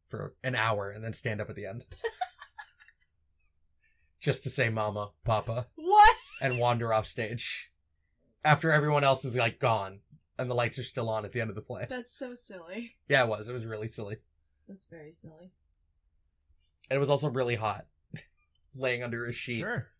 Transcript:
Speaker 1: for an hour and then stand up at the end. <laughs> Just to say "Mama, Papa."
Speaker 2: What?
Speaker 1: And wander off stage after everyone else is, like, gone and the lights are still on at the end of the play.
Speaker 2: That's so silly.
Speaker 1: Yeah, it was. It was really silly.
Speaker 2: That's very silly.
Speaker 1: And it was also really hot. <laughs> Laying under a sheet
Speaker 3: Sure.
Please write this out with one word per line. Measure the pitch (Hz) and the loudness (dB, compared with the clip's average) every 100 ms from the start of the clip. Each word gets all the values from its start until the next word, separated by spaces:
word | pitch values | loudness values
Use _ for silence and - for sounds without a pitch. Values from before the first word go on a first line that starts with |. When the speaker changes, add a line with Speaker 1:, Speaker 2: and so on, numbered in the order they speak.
| _ | _
Speaker 1:
for | 107 101 - | -10 -10 -8
an | 131 120 | -4 0
hour | 113 104 98 | 0 0 -4
and | 107 | -8
then | 113 | -8
stand | 107 120 104 | -6 -4 -4
up | - | -6
at | - | -8
the | 101 | -8
end. | 113 - - | -10 -14 -8
<laughs> | 453 - 740 _ - - - _ - _ _ _ _ _ _ _ _ _ _ _ _ _ | -8 -6 -8 _ -20 -20 -20 _ -20 _ _ _ _ _ _ _ _ _ _ _ _ _
Just | 147 - | -2 0
to | 127 | -4
say | - 113 | 0 0
"Mama, | 110 107 104 104 _ | 2 -2 -2 -6 _
Papa." | - 107 - 117 120 - | 0 0 0 -6 -6 -6
Speaker 2:
What? | 330 415 415 - - - | 6 10 10 8 -4 -4
Speaker 1:
And | 135 123 | -4 2
wander | 120 117 117 | 2 2 2
off | 110 - | 0 0
stage | - 107 120 - - - _ _ _ _ _ _ _ | -6 -6 -4 -6 -8 -12 _ _ _ _ _ _ _
after | 151 151 165 | 4 4 6
everyone | 151 151 147 | 4 4 4
else | 139 131 131 | 6 4 2
is, | 120 | 0
like, | 117 - | 0 2
gone | 123 110 98 101 _ - _ - | 2 2 0 -10 _ -20 _ -6
and | 127 | -2
the | 123 | 0
lights | 120 131 | 0 -4
are | |
still | 120 - 113 | -8 -4 -2
on | 110 104 | -2 -4
at | |
the | 117 | -4
end | 110 | -4
of | 101 | -6
the | |
play. | - 98 101 | -10 -10 -8
Speaker 2:
That's | 254 233 - | -8 -8 -8
so | 254 240 | -10 -10
silly. | - 190 165 202 233 _ - | -14 -14 -12 -12 -12 _ 0
Speaker 1:
Yeah, | 139 | 2
it | 117 | 4
was. | 107 107 | 0 -6
It | |
was | 123 113 | -10 -8
really | 107 110 | -8 -8
silly. | - 104 110 _ _ _ _ - | -8 -10 -10 _ _ _ _ -20
Speaker 2:
That's | 196 - | -20 -18
very | 165 151 | -18 -18
silly. | 170 160 156 185 _ _ _ _ _ _ _ _ _ _ _ _ _ _ | -18 -20 -20 -20 _ _ _ _ _ _ _ _ _ _ _ _ _ _
Speaker 1:
And | 135 | 0
it | |
was | 143 | 2
also | 143 147 | 2 2
really | 127 123 117 | 0 0 0
hot. | 107 98 - _ _ | -2 -4 -10 _ _
<laughs> | - - _ _ _ _ 127 | -18 -18 _ _ _ _ -4
Laying | 131 120 | -2 -2
under | 123 117 120 | -2 -4 -6
a | |
sheet | 120 - 117 | -8 -6 -4
Speaker 3:
Sure. | 196 240 - | -4 -6 -8